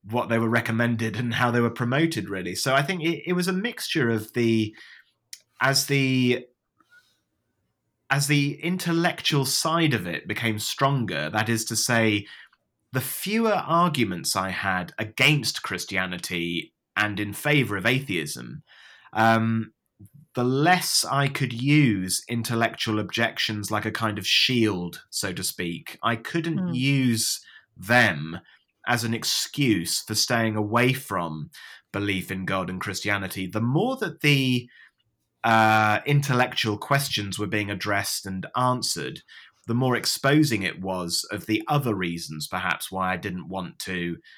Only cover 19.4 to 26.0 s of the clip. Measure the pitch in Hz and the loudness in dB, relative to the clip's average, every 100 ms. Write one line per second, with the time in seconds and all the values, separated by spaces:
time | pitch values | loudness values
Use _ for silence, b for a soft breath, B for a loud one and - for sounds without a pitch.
19.4 | 113 113 110 _ _ _ 104 - - - | 4 0 -2 _ _ _ -20 -20 -10 -2
20.4 | 123 135 160 180 175 - - 139 139 139 | 0 2 4 4 2 0 0 0 0 0
21.4 | 131 117 135 151 135 98 92 - - 117 | -4 -2 4 6 6 4 0 -4 -4 -4
22.4 | 113 117 113 - - 107 101 - 117 - | -2 0 0 0 -2 -2 -2 -2 -2 0
23.4 | - 107 101 104 107 101 110 101 95 - | -4 -4 -2 -2 -2 -2 -4 -4 0 2
24.4 | - 123 110 92 87 - - - 98 92 | 2 4 4 2 -4 -10 -10 -6 -4 -4
25.4 | 90 - 87 85 - - | -6 -4 -6 -6 -12 -4